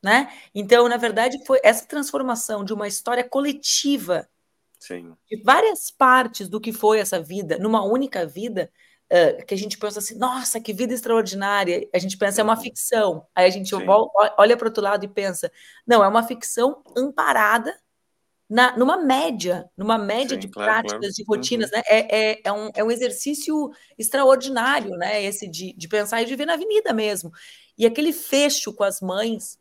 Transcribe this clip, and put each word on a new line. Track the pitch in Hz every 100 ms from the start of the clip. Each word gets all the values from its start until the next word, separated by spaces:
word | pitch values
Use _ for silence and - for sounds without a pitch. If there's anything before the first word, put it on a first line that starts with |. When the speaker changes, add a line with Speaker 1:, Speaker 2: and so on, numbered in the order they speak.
Speaker 1:
né? | 190 233 277 - -
Então, | 202 196 240 240
na | 240
verdade, | 233 202 240 269 -
foi | 262
essa | 208 226 -
transformação | 294 285 277 254 233 - 214
de | 196
uma | 214 208
história | 202 - 240
coletiva | 247 269 285 285 - - 277 277 170 165 - _ _ _ _ _
Speaker 2:
Sim. | - 90 85 82 _
Speaker 1:
de | 214
várias | 214 285 440 381 -
partes | _ 262 254 240 - 185
do | 214
que | 220
foi | 220 214 220
essa | 196 185
vida, | 156 185 180 165
numa | 202 220
única | 196 247 277 196 165
vida, | 143 233 196 165 _ _ _ _
eh, | 175 160 -
que | -
a | 196
gente | 208 -
pensa | 214 208
assim, | 202 226
"Nossa, | 247 254 233 226
que | 226
vida | 190 240
extraordinária." | 247 - 226 214 190 196 202 185 175 -
A | 180
gente | 185 190
pensa, | 202 202
"É |
uma | 214 220
Speaker 2:
Uhum. |
Speaker 1:
ficção." | 240 - - 233 202 156 _
Aí | - 185
a |
gente | 190 190
Speaker 2:
Sim. | 196
Speaker 1:
vol-, | 185 202 226
o-, | 196 208 -
olha | 208 233
pro | 226
outro | 220
lado | 202 202
e | 202
pensa, | 202 196 175 170 _ - - -
"Não, | 233
é | 196
uma | 220
ficção | 233 240 - - 247 302 _ -
amparada | 269 285 - 240 208 233 240 359 _ _ _ _ _ _ _
na, | 220 247 226
numa | 254 370
média, | 311 262 330 226 180 180 185 -
numa | 202 226
média | 202 220 262 240
Speaker 2:
Sim, |
Speaker 1:
de | 196
Speaker 2:
claro, | 208 208 220
Speaker 1:
práticas, | 220 208 202
Speaker 2:
claro. |
Speaker 1:
de | 190
rotinas", | 208 208 254 240 208
Speaker 2:
Uhum. |
Speaker 1:
né? | 214 -
É, | 220 220 214 220
é, | 214
é | 214
um, | 208 214
é | -
um | 220
exercício | 233 247 196 277 294 - 311 285 - _ _
extraordinário, | 220 269 269 262 254 254 240 285 202 180
né? | 180 214
Esse | 202 202 202
de, | 160 185
de | - 165
pensar | 214 208 226
e | 233
de | 262
ver | 294
na |
avenida | 330 392 427 427
mesmo. | 226 214 202 170 - - - _ _
E | 226
aquele | 226 302
fecho | 320 - 269 285 285 -
com | 208
as | 202 190
mães | 190 185 226 220 - -